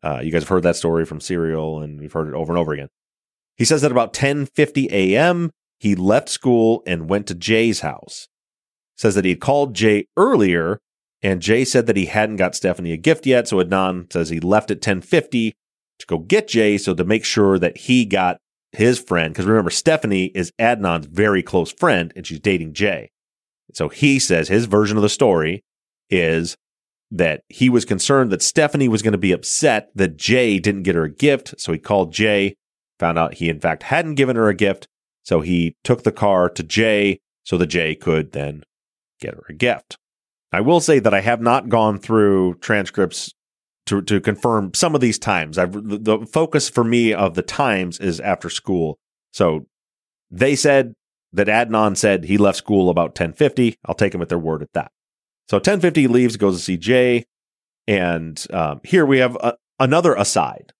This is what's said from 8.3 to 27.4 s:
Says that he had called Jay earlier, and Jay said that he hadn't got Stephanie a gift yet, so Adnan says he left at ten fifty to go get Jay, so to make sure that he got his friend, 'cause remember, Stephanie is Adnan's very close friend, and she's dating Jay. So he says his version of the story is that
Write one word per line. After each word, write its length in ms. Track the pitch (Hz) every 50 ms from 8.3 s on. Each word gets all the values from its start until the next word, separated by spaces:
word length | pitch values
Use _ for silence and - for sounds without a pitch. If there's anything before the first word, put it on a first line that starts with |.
| _ _ _ _ _ _ _ _ _ _ _ _ _
Says 180 | - - 110 95
that 100 | 101 92
he 60 | 92
had 100 | 90 -
called 340 | - - 139 143 143 139 107
Jay 320 | 90 107 110 104 101 - _ _
earlier, 640 | - 190 254 269 165 107 92 87 85 82 85 101 107 _ _ _ _ _ _ _ _
and 180 | - 101 95 90
Jay 240 | 85 95 110 123 131
said 220 | - - 131 117
that 100 | 113 107
he 100 | 98 92
hadn't 300 | - - 107 107 110 107
got 180 | 95 92 90 -
Stephanie 380 | - - 95 87 - 90 85
a 40 | 82
gift 300 | 80 90 156 160 151 -
yet, 220 | 135 127 123 117 -
so 80 | 113
Adnan 560 | 92 90 87 95 95 95 92 92 90 87 _
says 160 | - 87 82 80
he 120 | 82 82
left 300 | 80 90 101 107 - -
at 120 | 104 -
ten 180 | - 110 101 92
fifty 540 | - - - 165 - - - 123 113 110 - _ _ _ _ _ _ _ _ _
to 80 | -
go 120 | - 85 80
get 300 | 82 98 - 214 214 214
Jay, 300 | - 113 110 104 104 98
so 160 | - - 90
to 100 | 80 90
make 200 | 90 107 113 -
sure 340 | - - 110 104 98 98 92
that 200 | 85 85 - -
he 260 | - - 127 127 120
got 340 | 101 95 95 92 90 90 - _ _ _ _ _ _
his 280 | - - 107 120 127 -
friend, 360 | - - 92 85 80 80 85
'cause 100 | - 90
remember, 240 | 98 110 110 98 85
Stephanie 580 | - - - 160 160 156 - 110 101 95 92 90 -
is 160 | 95 90 82 _ -
Adnan's 480 | 113 117 123 110 101 90 85 85 73
very 360 | 71 80 90 107 107 101 95
close 280 | 87 - - 92 82 -
friend, 420 | - _ - 170 131 90 85 82 -
and 100 | - -
she's 140 | - 85 76
dating 320 | - 104 95 87 82 78
Jay. 380 | 76 - 101 101 92 71 58 - _ _ _ _ _ _ _ _ _ _ _ _ _
So 140 | - 82 73
he 300 | - - 139 143 139 131
says 300 | - - 95 82 80 73
his 160 | 95 110 117
version 320 | 110 98 104 107 101 107
of 60 | 107
the 60 | 101 104
story 540 | - - 139 113 92 82 78 78 90 101 _ _ _ _ _ _ _ _ _ _
is 480 | 104 92 85 80 82 82 85 85 - _ _ _ _ _ _ _ _ _ _ _
that 320 | 107 85 90 80 76 -